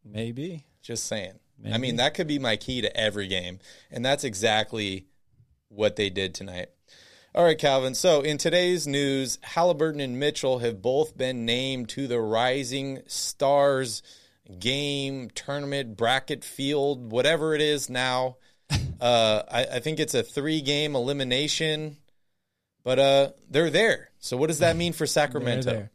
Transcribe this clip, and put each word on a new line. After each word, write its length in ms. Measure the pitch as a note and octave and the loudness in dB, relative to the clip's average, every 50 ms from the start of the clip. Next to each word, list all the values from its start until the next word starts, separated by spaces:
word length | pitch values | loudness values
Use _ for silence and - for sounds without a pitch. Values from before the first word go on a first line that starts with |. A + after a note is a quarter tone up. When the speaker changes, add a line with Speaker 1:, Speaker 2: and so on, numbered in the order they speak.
| _ | _
Speaker 1:
Maybe. 640 | - G2+ G#2+ A2+ A#2 A#2 A#2+ C#3+ F3+ F3+ D#3 C#3 _ _ _ _ | -12 -8 -8 -6 -6 -6 -8 -8 -10 -10 -12 -16 _ _ _ _
Speaker 2:
Just 220 | - A#2+ G#2+ - | -10 -8 -8 -6
saying. 340 | - A#2 A2 G2 F#2 F#2+ - _ _ _ _ G#2+ | -6 -6 -6 -6 -10 -12 -18 _ _ _ _ -8
I 60 | G#2+ | -4
Speaker 1:
Maybe. 80 | G#2+ A2+ | -4 -2
Speaker 2:
mean, 160 | B2+ B2+ A#2 | -2 -2 0
that 180 | A#2 B2 D3 D3+ | 0 0 0 0
could 140 | - F#3 D3+ | 0 -4 -2
be 100 | D3 C#3+ | -2 -2
my 180 | C3 A#2+ A2 | 0 0 -2
key 260 | G2+ - - C3 B2 | -2 -2 -6 -6 -2
to 140 | G#2+ - - | -2 -2 -2
every 320 | - A2 G#2+ F#2+ G#2 G2+ F#2+ | 0 -2 0 0 -2 -4 -2
game, 320 | F#2+ F#2 F2+ F2+ F2+ F#2 _ - - - - _ | -4 -4 -4 -6 -10 -12 _ -20 -20 -20 -20 _
and 160 | - - A#2 | -10 -4 0
that's 180 | C3 C#3 C#3 - | 0 0 0 0
exactly 840 | C3+ G#2 F#2+ G#2 A2+ G#2+ A2 G#2+ G2+ - A2+ G#2 G2+ F#2+ F#2+ F#2+ _ _ _ _ _ _ _ _ _ _ _ _ _ | -4 -4 0 2 2 4 2 0 0 -2 -4 -4 -4 -4 -6 -10 _ _ _ _ _ _ _ _ _ _ _ _ _
what 260 | - G2+ G#2+ G#2+ G#2 | -4 2 2 2 2
they 160 | - G#2+ G2 | 2 0 0
did 240 | F#2 G2 F#2+ F#2 E2 | 0 0 -2 -2 -4
tonight. 320 | - G2 G2 F2+ F2+ F2+ - _ _ _ _ - - - - - - _ _ _ | -8 -14 -12 -10 -10 -12 -12 _ _ _ _ -20 -20 -20 -20 -20 -20 _ _ _
All 100 | - E3+ | 4 4
right, 120 | E3+ D#3 - | 4 4 4
Calvin. 380 | - D3 C3+ C3+ C3 C3 C3 | 4 4 4 4 2 0 -4
So 260 | - - F#3 E3 D3 | 2 4 4 6 6
in 160 | C#3 D3+ D3+ C#3 | 4 2 -2 0
today's 480 | - E3 D#3 F3 F3+ F3+ F3+ F3 D3 | 0 2 4 4 4 4 2 0 -2
news, 540 | C#3+ C#3 C#3 C#3+ C#3 C#3 C3+ C3+ B2 - - | -2 -2 0 0 0 0 0 -2 -4 -6 -8
Halliburton 600 | - - - E3+ E3+ F3+ F3 C#3+ D#3 D#3+ D3+ D3 | -10 -6 -2 2 2 2 4 2 0 -2 -2 -4
and 180 | C#3+ C3 B2 B2+ | -6 -6 -4 -2
Mitchell 400 | C#3+ D3 D3 - - C3+ C3 B2+ | -2 -2 -2 0 0 0 0 0
have 240 | A#2 A#2+ A2+ F#2+ F#2 | 0 -2 -4 -2 -2
both 340 | A#2+ C3 C#3+ D#3 D3+ - - | 0 2 2 0 0 -2 -4
been 280 | C3 B2+ C3 B2 A#2 | -4 -4 -2 -4 0
named 440 | A2+ A#2 B2 C3 C3+ C3+ B2+ B2 A2 | 0 0 0 0 -2 -4 -6 -6 -8
to 160 | - - C#3 C3 | -6 -6 -4 -2
the 140 | A#2+ A#2+ | -2 -2
Rising 800 | A2+ G#2+ A2 A2 A#2+ B2+ B2+ C#3+ C#3 A#2 B2+ C3+ C3+ C#3 C3+ C3+ - _ | 0 0 2 2 2 2 2 0 -2 -4 -4 -4 -4 -6 -8 -10 -12 _
Stars 960 | - - - - - _ C#3+ C3+ C#3 C#3+ C#3+ C#3+ C#3 C3 C3 A#2+ G#2 - - - - - _ _ _ _ _ - G2 F2+ | -8 -8 -6 -8 -4 _ 2 4 6 6 6 6 4 2 0 -2 -6 -10 -12 -16 -20 -20 _ _ _ _ _ -20 -18 -4
game, 720 | F2+ A#2 C3 C#3 D3 C#3+ C#3+ C#3 C#3 C3+ C3+ C3+ B2+ A2 | -2 -2 0 0 -2 -2 -2 -4 -4 -4 -6 -8 -10 -10
tournament, 680 | - - - - C#3 D3 C#3+ C#3 C#3+ C#3 C#3 A#2 G#2+ - | -12 -12 -8 -6 -6 -6 -6 -4 -4 -6 -6 -6 -4 0
bracket, 460 | A2+ A2+ B2 C3+ B2+ - D3+ B2+ - | 2 2 2 2 0 -4 -8 -8 -8
field, 680 | - - - C3+ C#3 D3 D3 C#3 C#3+ C#3+ B2+ B2 A2+ | -16 -10 -6 -2 -2 0 2 2 0 0 -2 -6 -4
whatever 440 | G#2+ A#2+ B2+ C#3+ E3 D#3+ D3+ D#3+ D#3 | -2 2 4 4 2 2 2 0 0
it 60 | D3+ | 2
is 280 | D3+ D3+ D3 C#3+ - - | 2 0 0 0 -2 -4
now. 480 | B2+ B2+ B2+ C3 B2+ B2+ B2+ B2+ B2 _ _ _ _ _ _ _ | -4 -2 0 0 0 0 -2 -2 -6 _ _ _ _ _ _ _
Speaker 1:
<laughs> 60 | D3 - - - - - | -2 -2 -2 -2 -6 0
Speaker 2:
Uh, 420 | B2 A#2+ B2 A#2 A2+ A2 G#2+ G#2+ G#2 - | 2 4 6 6 6 6 4 2 0 -2
I, 140 | - A#2+ C3 | -2 -2 -2
I 140 | - C3 B2+ | 0 -2 -4
think 180 | A#2 D3+ D#3 D3 | -4 -4 -2 -2
it's 140 | D#3 - - | -2 0 0
a 100 | B2+ A2 | -2 -2
three-game 720 | - - - C3+ D#3 D#3 D#3+ C#3+ C3 C#3+ D3 D3+ D3+ D3 | 0 -4 -4 -2 -2 -2 -2 0 0 0 0 0 0 0
elimination 1000 | C3 A#2+ B2+ C#3+ C#3+ C3+ C3+ D#3 C3+ D3 D3+ - - D#3+ D#3 D#3 D3+ D#3 D#3 C#3+ - _ _ _ _ _ _ _ _ _ _ _ _ _ _ _ _ _ | -2 -2 -2 -2 -2 -2 0 0 0 0 0 -2 -2 0 -2 -2 -2 -6 -8 -12 -14 _ _ _ _ _ _ _ _ _ _ _ _ _ _ _ _ _
but, 140 | B2+ B2+ B2+ | 0 4 4
uh, 300 | C#3 C#3 C#3 C#3 C#3 C#3 - _ _ _ | 6 6 6 6 4 2 0 _ _ _
they're 200 | - C#3 E3+ E3 | 2 2 2 4
there. 420 | C#3 E3+ G#3+ A3+ D#3+ - - - _ _ | 4 4 4 4 2 0 -4 -16 _ _
So 180 | - - - B2 | -10 -6 -2 0
what 100 | C#3+ D#3+ | 0 0
does 120 | E3 C#3+ | 2 2
that 180 | E3+ E3+ E3 E3 | 2 2 2 2
mean 160 | F3 F3 D#3+ | 0 -2 -2
for 60 | - | -2
Speaker 1:
<laughs> 0 | |
They're 80 | D#3+ C#3 | -4 0
Speaker 2:
Sacramento? 640 | - D#3+ D3 C#3+ - D3 A#2+ A#2+ A#2+ B2+ C3 B2 | 2 2 2 2 0 -4 -2 -2 -2 0 -2 -2
Speaker 1:
there. 220 | A#2+ A2 G2+ G#2+ _ | -4 -4 -6 -10 _